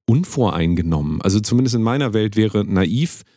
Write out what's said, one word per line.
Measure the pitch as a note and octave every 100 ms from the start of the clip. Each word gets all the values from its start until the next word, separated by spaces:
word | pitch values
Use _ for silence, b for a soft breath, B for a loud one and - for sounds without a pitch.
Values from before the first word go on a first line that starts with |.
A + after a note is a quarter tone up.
| -
unvoreingenommen. | C#3 F3+ C#3+ G#2 D#2+ E2 E2+ E2 D#2 D2+ D#2
Also | F#2+ G2+
zumindest | G#2+ A#2+ C3
in | A#2
meiner | A2+ C#3 B2+
Welt | G#2+ G#2+ G#2+
wäre | G#2+ G#2+ G2
naiv | F#2+ F2 A#2+ E3+ - -